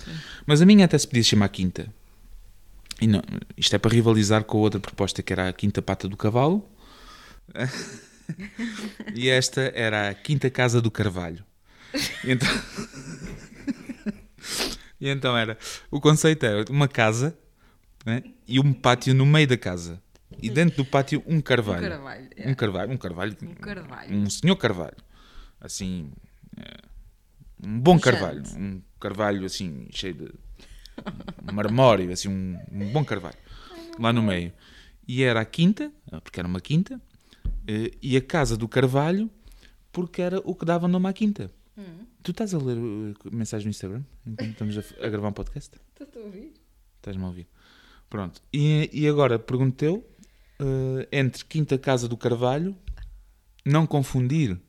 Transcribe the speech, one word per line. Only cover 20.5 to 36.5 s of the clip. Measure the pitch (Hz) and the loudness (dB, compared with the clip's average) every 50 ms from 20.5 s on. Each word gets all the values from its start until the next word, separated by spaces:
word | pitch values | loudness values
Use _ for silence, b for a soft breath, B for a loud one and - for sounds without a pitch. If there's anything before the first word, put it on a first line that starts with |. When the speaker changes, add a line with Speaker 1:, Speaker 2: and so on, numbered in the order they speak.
| 117 | 2
Speaker 2:
dentro | 139 170 170 - - | 4 4 4 4 2
do | 135 | -2
pátio | - - 139 135 - 151 151 - | 2 2 2 2 2 -2 -4 -2
um | - 165 160 | 0 -2 0
carvalho. | 139 - 135 117 110 101 - 87 - | 2 2 2 2 2 0 -2 -2 -2
Speaker 1:
Um | - | -6
carvalho, | 165 147 139 135 120 - 131 - - | -6 -8 -12 -14 -16 -16 -18 -20 -16
é. | - 104 117 | -8 -4 -4
Speaker 2:
Um | 135 | -2
carvalho, | 127 123 107 92 90 95 113 131 | 0 -2 -2 -2 -2 -4 -4 -6
um | |
carvalho. | - - 92 87 85 92 107 104 - | -6 -6 -8 -8 -6 -6 -8 -8 -10
Speaker 1:
Um | - - - | -14 -16 -16
carvalho. | - - 202 202 185 165 - - - - - 98 | -14 -14 -12 -12 -12 -14 -16 -16 -16 -10 -4 -2
Speaker 2:
Um | 104 104 101 | -2 -2 -2
senhor | - - - 165 190 | -2 0 2 2 2
carvalho. | 185 - 117 104 87 82 65 - - - _ b b b b b b b b b b | 2 2 -2 -2 -2 -6 -10 -10 -16 -20 _ b b b b b b b b b b
Assim, | - - - - 98 92 92 90 80 71 67 - - - _ - - - - 50 | -18 -14 -10 -8 -6 -6 -6 -6 -8 -12 -14 -18 -20 -20 _ -20 -20 -20 -20 -20
eh, | - - - 50 - - - - - - _ _ _ _ _ - - - - - - | -20 -20 -20 -20 -20 -20 -20 -20 -20 -20 _ _ _ _ _ -20 -20 -20 -20 -16 -12
um | 98 107 117 | -8 -4 2
bom | 123 160 180 | 6 8 8
Speaker 1:
Puxante. | 165 - 131 120 - | 8 8 6 4 4
Speaker 2:
carvalho. | 101 87 73 73 69 - - | 2 -4 -6 -8 -10 -12 -10
Um | - 95 98 95 92 90 _ _ - | -10 -10 -10 -10 -12 -14 _ _ -10
carvalho | - 104 101 95 107 104 101 101 92 | -8 -8 -4 -2 0 0 0 -2 -4
assim, | 95 - - 98 87 73 65 58 - - | -6 -8 -8 -8 -8 -10 -12 -14 -14 -12
cheio | - - 95 85 | -10 -8 -8 -8
de | 73 78 - - - - - - B B B B B B B B B - - - - - - - - - - 92 | -10 -12 -16 -16 -18 -20 -20 -20 B B B B B B B B B -14 -14 -14 -14 -14 -16 -16 -14 -12 -8 -6
marmório, | 104 104 104 110 123 135 127 110 98 92 87 | -4 -2 0 4 6 6 6 6 6 2 -2
assim, | 90 92 - 98 | -4 -6 -4 -4
um, | 95 95 95 92 90 87 - - - | -4 -4 -4 -6 -8 -10 -12 -12 -10
um | 98 98 101 | -8 -6 -4
bom | 113 151 147 | -2 -2 -2
carvalho. | - 117 98 87 80 - - - B B B B B | -2 -4 -6 -6 -10 -16 -16 -20 B B B B B
Speaker 1:
Ai, | B B B B B | B B B B B
não | - | -4
Speaker 2:
Lá | 113 113 117 | 0 0 2
no | 120 113 | 2 2
Speaker 1:
pode. | 107 95 | 2 0
Speaker 2:
meio. | 87 87 85 - b b b b b b b b b _ | 0 -2 -6 -10 b b b b b b b b b _
E | - 127 127 131 | -6 -2 0 2
era | 127 117 113 | 2 2 0
a | 110 | -2
quinta, | 110 - - 165 180 214 - 294 302 294 _ - - - 80 - | -4 0 2 4 4 4 2 -2 -10 -10 _ -20 -16 -16 -16 -16
porque | - - - | -12 -10 -8
era | 90 | -6
uma | 87 | -4